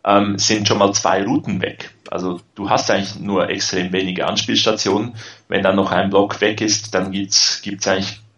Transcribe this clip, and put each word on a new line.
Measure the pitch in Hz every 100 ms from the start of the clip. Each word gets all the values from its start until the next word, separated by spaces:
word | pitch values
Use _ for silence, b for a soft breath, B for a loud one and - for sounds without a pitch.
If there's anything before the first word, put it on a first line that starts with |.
ähm, | 95 101 104 98
sind | - 107 104
schon | 107
mal | 101
zwei | 98 95 95
Routen | 101 - - 90
weg. | - - - _ -
Also | 92 92 87 _
du | - 101
hast | 107 -
eigentlich | 101 98 -
nur | 104 98 -
extrem | 98 - 95 90
wenige | 90 92 90 73
Anspielstationen. | 104 - - 113 107 - - 120 B B B _
Wenn | 95
dann | 98 98
noch | 95
ein | 90 98
Block | 98 101 -
weg | 104 107
ist, | 107 104 -
dann | 92 98
gibt's, | 95 98 - - -
gibt's | 101 101 98
eigentlich | 95 98 - -